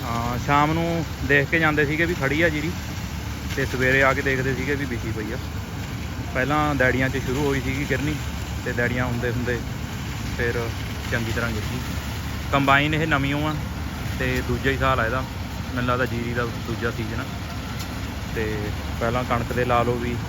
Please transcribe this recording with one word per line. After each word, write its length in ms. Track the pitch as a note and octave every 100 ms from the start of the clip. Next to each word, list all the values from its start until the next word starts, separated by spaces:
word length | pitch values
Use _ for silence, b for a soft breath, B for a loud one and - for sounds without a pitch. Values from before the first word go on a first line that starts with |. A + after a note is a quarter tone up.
ਹਾਂ, 360 | G2+ A#2 A#2+ A#2+ A2+
ਸ਼ਾਮ 280 | C#3+ D3+
ਨੂੰ 320 | D#3+ E3 E3+ D3+ - C3
ਦੇਖ 240 | C#3+ C3+
ਕੇ 100 | E3
ਜਾਂਦੇ 260 | D#3+ D3+ D3
ਸੀਗੇ 200 | D#3 E3
ਵੀ 80 |
ਖੜੀ 280 | F3 C3+ D3
ਆ 80 | E3+
ਜੀਰੀ, 220 | D3+ D3+ F3+ - - - - - - - -
ਤੇ 100 | C3
ਸਵੇਰੇ 380 | B2+ B2+ C3+
ਆ 100 | C3+
ਕੇ 80 | C3+
ਦੇਖਦੇ 340 | C#3 C3 C3 B2+
ਸੀਗੇ 200 | C3 C#3+
ਵੀ 100 | C#3
ਬੀਜੀ 260 | A#2 A#2
ਪਈ 200 | A2 G#2+
ਆ। 60 | A2+ - - - - - - - - -
ਪਹਿਲਾਂ 420 | - B2+ D3+ D3+ C#3+
ਦੈੜੀਆਂ 340 | B2+ B2 C3
'ਚ 80 | C3
ਸ਼ੁਰੂ 300 | A#2+ B2+ D3
ਹੋਈ 140 | C#3
ਸੀਗੀ 240 | B2 C3+ C#3+
ਗਿਰਨੀ, 260 | C3 D3 D3 - - - - -
ਤੇ 80 |
ਦੈੜੀਆਂ 320 | B2 A#2+ B2 B2+
ਹੁੰਦੇ 260 | A#2+ B2
ਹੁੰਦੇ 280 | A#2 A#2+ A#2+ A2+ - - - - - - -
ਫਿਰ 320 | A#2+ A#2+ A#2 A2+ - - -
ਚੰਗੀ 200 | B2 A2+
ਤਰ੍ਹਾਂ 200 | A2+ A#2
ਗਿਰ 100 | A2+ -
ਗਈ। 40 | B2 - - - - - - -
ਕੰਬਾਈਨ 420 | C#3+ C#3 C#3 D3
ਇਹ 140 | D#3 D#3+
ਨਵੀਂ 280 | D3 C3+ C#3+
ਓ 120 | D3+
ਆ 80 | D3+ - - - - - -
ਤੇ 240 | B2+ B2+ B2
ਦੂਜਾ 240 | A#2+ A#2+
ਹੀ 60 | C#3
ਸਾਲ 220 | C3+ C3
ਆ 60 | A2+
ਇਹਦਾ, 180 | B2+ C3 - - - - B2+
ਮੈਨੂੰ 140 | B2
ਲੱਗਦਾ 160 | B2 B2+
ਜੀਰੀ 280 | A#2 A#2+
ਦਾ 120 | A#2+ A#2+
ਦੂਜਾ 460 | A2 - A2 A#2
ਸੀਜ਼ਨ 280 | A#2 G#2+ -
ਆ। 60 | C3+ - - - - - - - - - - -
ਤੇ 220 | A2 G#2+ G#2 G2 - -
ਪਹਿਲਾਂ 240 | A#2+ A#2+
ਕਣਕ 300 | B2+ A#2+ A#2
ਦੇ 120 | B2 B2
ਲਾ 180 | A#2+
ਲਓ 100 | A#2+
ਵੀ 220 | B2 A#2+ A#2